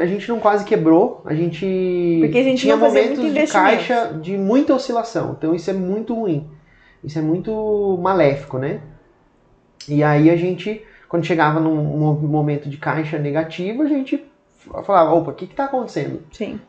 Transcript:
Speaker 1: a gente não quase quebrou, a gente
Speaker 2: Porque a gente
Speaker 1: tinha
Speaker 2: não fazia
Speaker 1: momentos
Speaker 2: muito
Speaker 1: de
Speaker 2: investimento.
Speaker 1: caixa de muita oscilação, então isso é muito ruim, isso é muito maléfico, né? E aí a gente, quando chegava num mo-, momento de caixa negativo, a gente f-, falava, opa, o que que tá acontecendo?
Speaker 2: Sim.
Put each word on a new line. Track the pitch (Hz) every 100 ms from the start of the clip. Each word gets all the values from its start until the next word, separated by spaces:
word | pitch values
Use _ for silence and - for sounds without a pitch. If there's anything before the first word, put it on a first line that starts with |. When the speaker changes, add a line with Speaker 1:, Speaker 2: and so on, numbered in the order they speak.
Speaker 1:
a | 175
gente | 202 214
não | 226
quase | 208 208
quebrou, | 196 208 160 165 - - -
a |
gente | 156 170 160 190 185 185 180 175 165
Speaker 2:
Porque | 151 240
a |
gente | 262 254
Speaker 1:
tinha | 269 -
Speaker 2:
não | 285
fazia | 214
Speaker 1:
momentos | 254 277
Speaker 2:
muito | 311
Speaker 1:
de | 285
Speaker 2:
investimento. | 302 196 190
Speaker 1:
caixa | - - 240 220
de | 156 165 196
muita | 196 254 302
oscilação, | 254 - 233 226 160 135 127
então | 156
isso | 170 180
é |
muito | 190 185 208 226 226
ruim, | 214 147 - - _ _ _ _
isso | 147 156
é |
muito | 156 180 202 220 214 208 202 180
maléfico, | 185 190 143 - - 127
né? | 143 214 - - _ _ _ _ _ _ _ _ -
E | 147
aí | 151 147 156
a | 170
gente, | 180 175 208 220 - - _
quando | 170 165
chegava | 165 151 160
num | 160 156
mo-, | 151 147 151 147
momento | 151 151 147 143 147
de | 135
caixa | 151 143 156 156
negativo, | 143 151 160 - 185 240
a | 294
gente | 285 262 311
f-, | - _ _ _ - - -
falava, | 190 156
opa, | 165 147
o |
que | - 185
que | -
tá | 277
acontecendo? | 262 208 160 139 131 -
Speaker 2:
Sim. | - 208 214